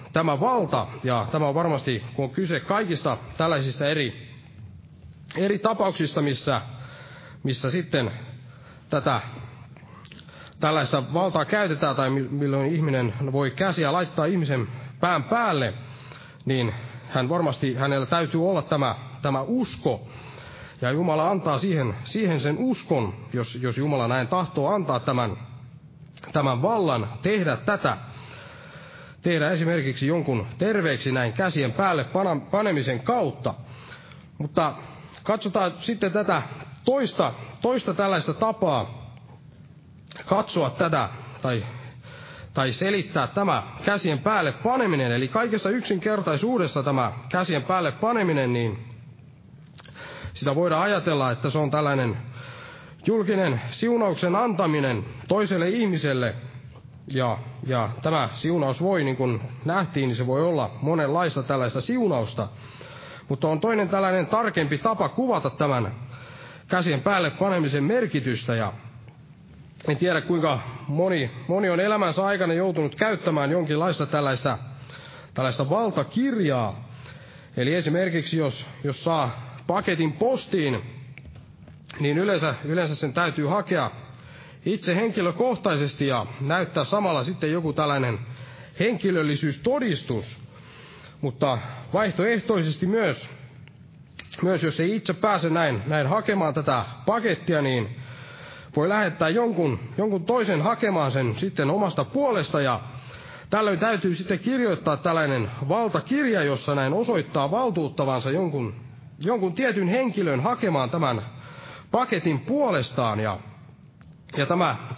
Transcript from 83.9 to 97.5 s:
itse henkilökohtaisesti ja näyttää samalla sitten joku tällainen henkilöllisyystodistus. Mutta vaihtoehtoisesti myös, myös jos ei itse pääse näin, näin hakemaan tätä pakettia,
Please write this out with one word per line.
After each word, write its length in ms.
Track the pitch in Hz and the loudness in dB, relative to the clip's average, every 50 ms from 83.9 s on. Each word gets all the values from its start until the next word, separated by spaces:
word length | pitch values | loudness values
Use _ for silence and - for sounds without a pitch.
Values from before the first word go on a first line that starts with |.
| - - - - - - - - - - - - - - - | -4 -8 -14 -18 -18 -20 -20 -20 -20 -20 -20 -20 -20 -6 -2
itse 300 | 175 220 - - 180 170 | -2 -2 0 0 0 2
henkilökohtaisesti 1120 | 190 233 226 180 220 175 175 165 185 240 254 226 - - 196 160 143 147 139 - - 143 | 2 2 2 0 0 0 0 2 2 2 2 0 0 0 0 2 2 0 0 0 0 0
ja 180 | 135 127 117 101 117 - - | 2 2 0 0 -4 -6 -6
näyttää 420 | 135 143 165 185 175 - - 165 135 | -2 0 2 2 0 0 0 -2 0
samalla 400 | - 196 208 202 180 160 135 120 | 2 2 2 2 2 2 2 0
sitten 280 | 156 185 - 156 151 | -2 -2 -2 0 0
joku 220 | 160 175 160 156 131 | 0 0 0 0 0
tällainen 460 | 156 151 147 143 135 131 120 110 98 - - - - - - - - - - - - | 2 2 2 2 2 2 0 0 -2 -6 -10 -12 -14 -16 -16 -16 -18 -18 -12 -4 0
henkilöllisyystodistus. 1600 | 180 233 226 170 - 196 185 165 151 147 147 143 160 147 - - - 233 269 - 254 214 151 - - - 123 104 - - - - - - - - - - - - - - - - - - - - | 0 0 2 2 2 2 2 4 2 2 2 0 0 -2 -2 0 0 0 0 2 2 0 0 -2 -2 -2 -4 -4 -4 -6 -10 -14 -16 -18 -18 -20 -20 -20 -20 -20 -20 -20 -20 -20 -20 -20 -10 -6
Mutta 360 | 147 135 120 - - 135 123 107 - - - - - - 165 | -4 -4 0 2 2 2 2 0 -2 -8 -12 -12 -8 -2 0
vaihtoehtoisesti 920 | 196 220 190 - 185 185 226 233 202 - - 220 180 160 156 147 - 180 | 2 2 2 2 2 2 2 2 2 2 2 2 2 2 0 0 0 0
myös, 440 | 180 214 226 208 160 120 - - - - - - - - - - - - - - - - - - - - - - - - - | 2 2 2 2 2 0 -2 -6 -12 -16 -18 -18 -20 -20 -20 -20 -20 -20 -20 -20 -20 -20 -20 -20 -20 -18 -18 -16 -16 -4 0
myös 220 | 170 185 185 151 170 | 2 2 2 2 2
jos 160 | 156 - - | 0 2 2
ei 160 | 160 175 220 | 2 2 2
itse 180 | 220 - - 160 | 0 0 -2 -2
pääse 360 | - - 214 196 165 165 165 | 2 2 2 2 2 2 2
näin, 340 | 160 170 165 143 123 107 - | 2 2 2 2 2 0 0
näin 200 | 139 156 151 135 | 0 0 2 2
hakemaan 460 | 135 185 220 214 220 202 196 165 151 123 | 2 2 2 2 2 2 2 2 2 0
tätä 320 | 160 143 160 131 117 - - - - - | 0 2 2 2 2 0 -2 -8 -2 0
pakettia, 560 | 190 214 233 220 214 165 - - - | 0 2 2 2 0 0 0 0 2